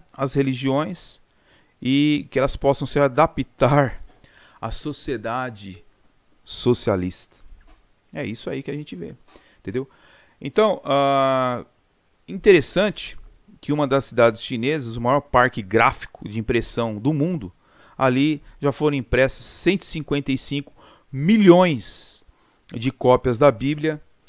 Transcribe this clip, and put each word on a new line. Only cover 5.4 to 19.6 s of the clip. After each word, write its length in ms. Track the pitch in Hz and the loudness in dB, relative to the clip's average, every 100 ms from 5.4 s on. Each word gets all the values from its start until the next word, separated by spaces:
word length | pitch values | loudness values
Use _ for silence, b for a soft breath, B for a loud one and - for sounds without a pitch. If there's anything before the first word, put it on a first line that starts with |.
| 127 107 98 95 _ _ _ _ _ _ - | -8 -10 -16 -18 _ _ _ _ _ _ -18
socialista. 920 | - 123 120 - 98 90 - - _ - - - _ _ _ _ 160 | -2 0 0 0 -2 -2 -8 -16 _ -20 -20 -20 _ _ _ _ -10
É 100 | 151 | -10
isso 240 | - - | -10 -10
aí 140 | 135 | -10
que 80 | 139 | -8
a 20 | |
gente 220 | 147 151 185 | -12 -12 -14
vê, 180 | 165 - _ b b b | -16 -18 _ b b b
entendeu? 300 | - 113 139 b b b b _ | -10 -8 -8 b b b b _
Então, 400 | 147 170 214 175 - | -6 0 0 0 -2
ah, 800 | 139 139 139 135 131 127 120 - _ _ _ _ _ - | 0 2 2 2 0 -2 -4 -10 _ _ _ _ _ -14
interessante 880 | 185 214 175 123 - 202 - - - - - _ - | 0 6 6 4 0 -2 -4 -12 -16 -18 -20 _ -12
que 140 | - | -4
uma 140 | 147 143 | -2 0
das 180 | 139 - | 0 0
cidades 340 | 120 117 113 | 4 4 2
chinesas, 560 | - 123 127 156 120 117 | -6 -4 -2 -2 -6 -4
o 60 | |
maior 180 | 120 139 | 0 0
parque 440 | - 127 127 - | 2 4 4 2
gráfico 640 | 95 110 123 - - - - | 0 2 2 0 -8 -14 -10
de 80 | 107 | -6
impressão 640 | 110 117 113 - 117 104 | -2 -2 -2 -4 -6 -4
do 120 | 123 | -2
mundo, 400 | 156 160 175 95 - b b b - | 0 -2 -4 -8 -16 b b b -2
ali 460 | 131 127 147 147 b - | 0 2 2 0 b -6
já 120 | 143 | -4
foram 240 | - 151 143 | 0 0 -2
impressas 480 | 120 123 131 - | 0 2 2 0
cento 380 | - - | -16 -4